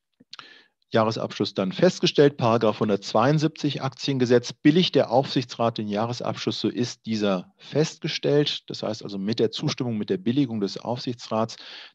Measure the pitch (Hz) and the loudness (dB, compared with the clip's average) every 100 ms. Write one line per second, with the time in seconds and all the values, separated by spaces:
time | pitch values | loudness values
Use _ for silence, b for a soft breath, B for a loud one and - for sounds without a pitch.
0 | _ _ _ - B B B _ _ 117 | _ _ _ -20 B B B _ _ 2
1 | 110 113 - - 104 - 95 92 180 - | 2 0 -6 -4 -4 -2 -2 2 2 2
2 | 170 - 143 143 123 113 110 104 110 98 | 0 4 4 4 2 4 2 2 0 -2
3 | - 110 123 156 151 - 147 135 135 - | 0 2 4 2 0 -2 -4 -4 -8 -6
4 | - 135 123 123 123 - 147 160 175 139 | -4 0 4 4 2 2 4 6 4 2
5 | - 120 135 143 123 - 117 117 104 101 | 4 2 2 -2 -4 -2 -2 0 -4 -2
6 | 117 120 107 - - 110 107 98 120 - | -2 -4 -6 -4 -4 -2 -2 -2 -4 -6
7 | 110 110 104 92 - _ - 143 160 - | -4 0 2 0 -4 _ -4 -2 -2 -4
8 | 160 - 143 143 147 - - - 101 107 | -8 -4 2 2 2 -4 -10 -8 -6 -6
9 | - 98 98 113 113 - 151 147 123 110 | -8 -6 -4 0 0 0 -4 -4 -4 -4
10 | 104 95 101 131 135 113 101 - - 123 | -2 -2 0 0 0 -2 -4 -4 -6 -6
11 | - 120 - 110 113 - B B B | -6 -10 -4 -2 -2 -6 B B B